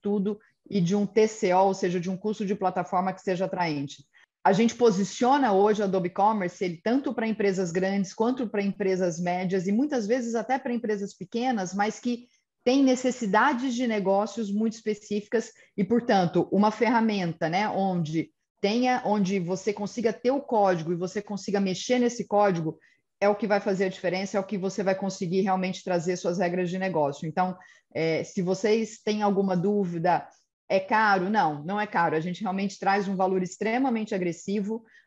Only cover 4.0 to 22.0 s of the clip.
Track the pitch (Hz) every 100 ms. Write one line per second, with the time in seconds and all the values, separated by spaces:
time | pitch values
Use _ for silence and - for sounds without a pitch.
4 | - _ _ _ - 190 233 - 240 190
5 | 196 - 240 285 254 190 202 208 202 190
6 | 180 - 202 220 180 - 180 165 214 262
7 | 277 240 226 214 202 185 180 170 185 196
8 | 190 - 226 262 226 208 202 190 196 185
9 | 185 165 175 180 185 190 180 208 294 277
10 | 202 254 233 226 214 262 262 240 233 208
11 | 196 - 180 233 254 233 185 190 208 214
12 | 240 240 - _ _ _ - 269 269 254
13 | 254 240 214 208 254 247 262 240 254 214
14 | 190 196 214 233 208 202 226 220 - 214
15 | - 208 208 233 233 - _ - 196 233
16 | 240 202 175 180 - 190 208 214 226 240
17 | 220 202 175 160 165 175 214 180 196 180
18 | 151 160 - _ _ _ 202 226 254 254
19 | - 214 185 196 170 185 - 202 202 -
20 | 226 208 240 277 - 220 196 180 160 175
21 | 180 208 202 202 - 202 196 185 - 247